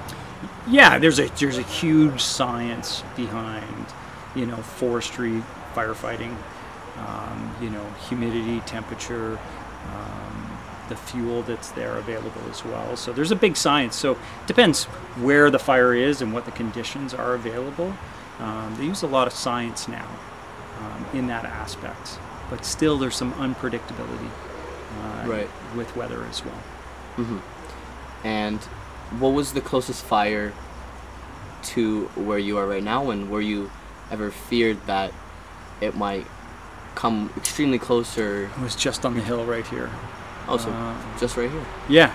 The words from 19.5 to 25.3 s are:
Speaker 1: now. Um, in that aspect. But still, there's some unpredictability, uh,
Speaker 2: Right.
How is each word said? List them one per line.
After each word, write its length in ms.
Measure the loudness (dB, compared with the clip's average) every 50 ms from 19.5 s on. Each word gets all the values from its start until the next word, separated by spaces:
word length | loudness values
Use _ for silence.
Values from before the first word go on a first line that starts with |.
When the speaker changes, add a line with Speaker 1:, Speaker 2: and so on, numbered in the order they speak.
| 0 0 0 -2 -4 -6 -6
Speaker 1:
now. 200 | -6 -6 -8 -8 -10 -10 -12 -12 -14 -14 -14 -14 -14 -14 -14 -14 -12 -12 -10
Um, 260 | -10 -8 -8 -8 -8 -4 -2 -2
in 80 | -2 0
that 160 | -2 -2 -4
aspect. 760 | -4 -6 -6 -6 -8 -8 -8 -8 -10 -10 -10 -12 -12 -12 -12 -12 -12 -12 -12 -8 -8
But 140 | -8 -6 -4
still, 320 | -6 0 2 4 4 4 4
there's 180 | 2 0 0
some 160 | -2 -2 -2 -2
unpredictability, 960 | -2 -2 -2 -2 -2 -4 -4 -4 -4 -6 -8 -8 -8 -8 -6 -6 -8 -8 -8 -10 -10 -12 -12 -12 -10 -10 -10 -12 -12 -12 -10 -10 -8 -8
uh, 240 | -8 -6 -6 -4
Speaker 2:
Right. 220 | -2